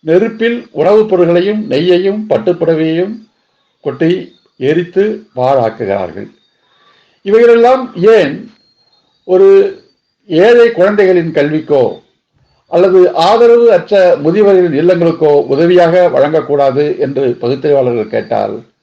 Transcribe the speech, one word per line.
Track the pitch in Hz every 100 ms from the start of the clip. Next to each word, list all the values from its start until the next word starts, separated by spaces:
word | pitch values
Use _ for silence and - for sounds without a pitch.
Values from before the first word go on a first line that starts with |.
நெருப்பில் | 156 175 220 220 226 240 -
உணவுப் | 143 160 214 214
பொருள்களையும் | 185 170 175 190 214 214
நெய்யையும் | 135 175 175 196 214 214
பட்டுப்புடவையையும் | 131 - 175 165 160 160 160 190 220 - _ _ _ _ _
கொட்டி | 147 123 160 185 175 _ _ _
எரித்து | 127 156 175 190 208 214 - -
பாழாக்குகிறார்கள். | 127 139 113 110 107 98 90 82 107 _ _ _ _ _ _ _ _ _
இவைகளெல்லாம் | 196 220 233 233 233 262 247
ஏன் | 175 196 226 151 - - _ _ _ _ _ _ _
ஒரு | - 185 196 196 196 - _ _ _ _ _
ஏழை | 165 208 240 233
குழந்தைகளின் | 226 185 208 190 185 165
கல்விக்கோ | 156 147 156 156 143 113 - _ _ _ _ _ _ _
அல்லது | 165 185 185 180
ஆதரவு | 147 170 226 233 240 233
அற்ற | 185 165 202 180 170
முதியவர்களின் | 147 190 202 190 180 139
இல்லங்களுக்கோ | 170 180 170 165 156 143 131
உதவியாக | 135 170 180 170 180 175
வழங்கக்கூடாது | 139 143 156 143 143 139 131 147 120
என்று | 139 139 135 120
பகுத்தறிவாளர்கள் | 120 139 147 139 123 120 107
கேட்டால் | 113 107 113 104 107 120 _